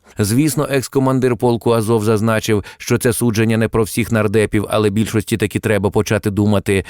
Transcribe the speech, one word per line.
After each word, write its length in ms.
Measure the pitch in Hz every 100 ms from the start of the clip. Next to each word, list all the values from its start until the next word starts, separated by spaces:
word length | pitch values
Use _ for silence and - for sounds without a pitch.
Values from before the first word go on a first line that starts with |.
| - -
Звісно, 500 | 101 120 156 151 131
екс-командир 680 | 135 - 135 131 131 123 113
полку 360 | 123 117 123
Азов 320 | 113 107 113
зазначив, 600 | 104 107 113 110 - 104 - -
що 200 | - 120
це 140 | 127
судження 440 | - 120 107 113 113
не 120 | 113
про 140 | 113
всіх 300 | 107 - 107
нардепів, 540 | 113 104 107 104 107 98
але 200 | 107 104
більшості 460 | 101 101 110 - 113
таки 220 | 104 104
треба 320 | 107 104 98
почати 400 | 107 101 107 107
думати 540 | 101 104 98 - 98 -